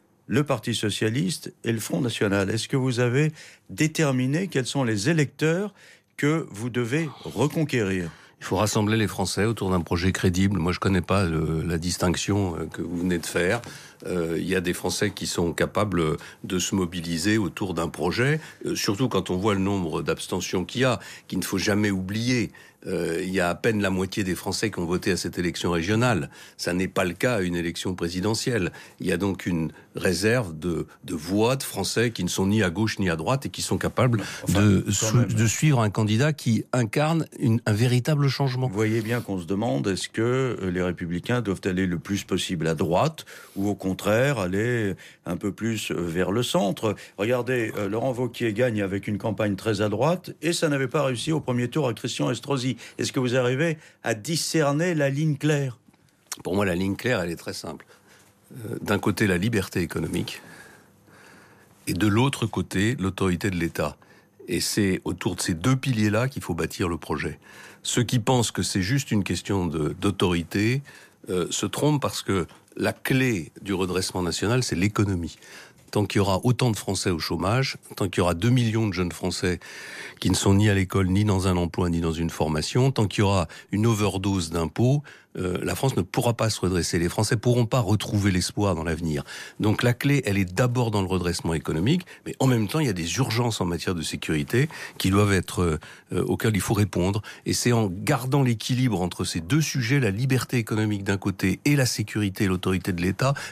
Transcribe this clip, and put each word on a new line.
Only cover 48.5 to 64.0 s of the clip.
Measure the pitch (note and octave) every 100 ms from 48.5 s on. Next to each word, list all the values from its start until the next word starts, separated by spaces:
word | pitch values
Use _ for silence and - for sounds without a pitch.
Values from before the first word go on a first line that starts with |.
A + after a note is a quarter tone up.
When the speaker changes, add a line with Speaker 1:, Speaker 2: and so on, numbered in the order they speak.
Speaker 1:
gagne | G#2 B2 G#2+
avec | G2 G2 G2
une | G#2
campagne | A#2 G2 G#2+ G2
très | A2 G2+
à | G#2
droite | G#2 C#3 F3+ - -
et | D#3
ça | E3+ E3
n'avait | C#3 C3
pas | D#3
réussi | C#3 A#2+ D3
au | D#3
premier | B2 B2 A#2+
tour | D#3 C3+
à |
Christian | A2 A#2+ - C#3+
Estrosi. | A#2 - C3+ B2+ A2+ - -
Est-ce | A2
que | C#3+
vous | B2+
arrivez | B2+ B2 C3 E3 D#3 - _
à | A#2+
discerner | A2+ G#2 D#3+ - E3 C#3+ C#3+ F3+
la | D#3+ C#3
ligne | C#3 D#3+ C#3+
claire ? | D3 D3+ C3+ A2 _ _ _ _ _ -
Speaker 2:
Pour | -
moi, | F#2+ G2+
la |
ligne | F2 F#2+ F#2+
claire, | A#2+ A#2
elle | F2
est | E2
très | -
simple. | F#2+ F2+ D2 - - _ - - _ _
Euh, | C3 A2 A2
d'un | - G#2
côté, | - G2 G#2+
la | F2
liberté | G#2 A#2 - G2
économique | E2 - D#2+ - - - - - - - _ _ _ - - - - - - _ -
et |
de | F#2 G#2
l'autre | G#2 C3+ -
côté, | A2+ - F2 F#2 G#2+ C3+
l'autorité | F#2 F#2 F#2+ F2 G#2
de | F2+
l'État. | E2+ - D2+ -